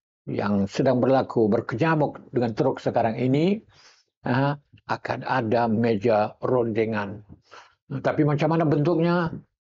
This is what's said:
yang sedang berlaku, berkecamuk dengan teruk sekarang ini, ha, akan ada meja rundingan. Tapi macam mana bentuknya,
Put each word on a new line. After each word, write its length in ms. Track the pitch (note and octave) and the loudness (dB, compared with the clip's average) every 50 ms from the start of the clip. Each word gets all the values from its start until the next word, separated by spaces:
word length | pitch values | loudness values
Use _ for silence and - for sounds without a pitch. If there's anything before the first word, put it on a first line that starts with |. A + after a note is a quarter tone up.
| _ _ _ _ _ | _ _ _ _ _
yang 400 | C#3 C3+ A#2 A2 G2+ G#2 G2+ G2 | -8 -6 -4 -2 0 0 0 -2
sedang 320 | G2 - - C#3 B2+ B2+ B2 | -2 -2 0 0 2 2 2
berlaku, 480 | A#2 B2 C3+ C3 A2 - - B2 A2 | 2 2 2 2 0 0 0 2 2
berkecamuk 760 | G#2 G#2+ A2+ A2 - B2 A2 D#3+ D#3+ E3 D3+ D3 B2 - - - - - | 2 2 0 -2 -4 -4 -2 0 0 2 2 0 -2 -4 -8 -14 -8 -4
dengan 180 | B2 B2 A2+ G#2+ - | -2 -2 -2 0 0
teruk 240 | - C3+ - - | 0 0 -2 -2
sekarang 320 | - C3 G#2 A#2+ A#2 A2+ A2 | -4 -2 0 0 0 0 0
ini, 460 | B2+ B2 C3 C3 D3 D#3+ F#3+ G#3 A3 - _ _ _ - - - _ _ _ _ _ - | -2 0 0 2 2 2 2 0 -2 -6 _ _ _ -20 -20 -20 _ _ _ _ _ -4
ha, 320 | - B2 B2+ C#3 C#3+ D3 C#3+ _ _ - - _ - | -2 0 2 2 0 -2 -4 _ _ -20 -14 _ -8
akan 320 | A2+ A2+ - - B2 B2 | -8 -6 -6 -8 -8 -6
ada 480 | B2+ - B2+ C3 A#2 A2 A#2+ A#2 A#2+ A#2 | -6 -4 -2 -2 0 2 2 2 2 2
meja 640 | A2 A2 A#2 A#2+ A2+ G2 G2 A#2+ A2 G#2 G#2+ - - _ | 2 2 2 2 2 2 2 2 4 2 2 0 -2 _
rundingan. 800 | - B2 B2+ B2+ A#2 A#2 G#2+ A2+ A2 A2 A2 G#2 G2+ G2+ G#2+ A2+ A2 - - - _ _ - - - _ _ _ _ - | -4 0 0 0 0 0 0 0 0 0 -2 -4 -6 -8 -10 -14 -16 -20 -20 -20 _ _ -20 -20 -20 _ _ _ _ -12
Tapi 380 | C#3+ C3 - C#3 A#2+ D#3 D3+ | -8 -4 -2 -2 0 2 2
macam 240 | D3 D3 C#3+ D#3+ D3+ | 2 2 0 0 0
mana 160 | E3 E3 E3+ | 2 2 2
bentuknya, 640 | D3 C#3 D3 D3 E3+ F3 D#3+ E3 E3+ E3+ F3+ E3 D#3+ - - - _ _ _ | 2 2 2 2 2 2 2 2 2 2 0 -2 -4 -6 -10 -16 _ _ _